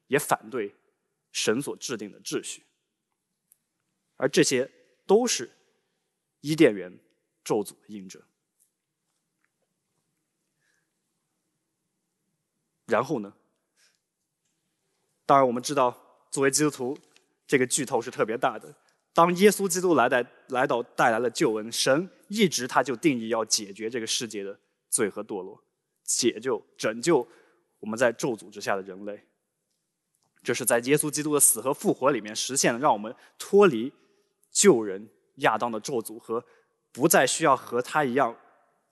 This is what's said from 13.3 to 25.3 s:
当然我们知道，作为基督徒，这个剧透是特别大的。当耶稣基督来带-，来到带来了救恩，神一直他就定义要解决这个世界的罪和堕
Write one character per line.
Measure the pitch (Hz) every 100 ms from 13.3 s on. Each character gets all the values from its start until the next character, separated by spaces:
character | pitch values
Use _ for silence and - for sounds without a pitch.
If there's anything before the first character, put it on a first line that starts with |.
| _ _ _ _ _ _ _ _ _ _ _ _ _ _ _ _ _ _ _ -
当 | 139
然 | 135
我 |
们 | 120
知 | 120
道， | 143 123 120 _ _ _
作 | -
为 | 139
基 | 135
督 | 151
徒， | - 123 147 _ _ _ _ _
这 | 139
个 | 127
剧 | - 127
透 | 127
是 | 117
特 | 127 113
别 | 104
大 | 135 110
的。 | 78 - _ _ _
当 | - 170 175
耶 | 202
稣 | 190 196
基 | 185
督 | 180 151
来 | 120
带-， | 127 120 _ _
来 | 123 139
到 | 123
带 | 120 - 139
来 | 113
了 | 123
救 | - 151
恩， | 110 110
神 | - - 135 185 _ _
一 | 202 190
直 | - 123
他 | -
就 | 131 117
定 | 160 123
义 | 113
要 | 113
解 | 110 - 101
决 | 98 110
这 | 123
个 | 110
世 | - 117
界 | 104
的 | 98 101 _ _ _
罪 | - 107
和 | 107
堕 | 107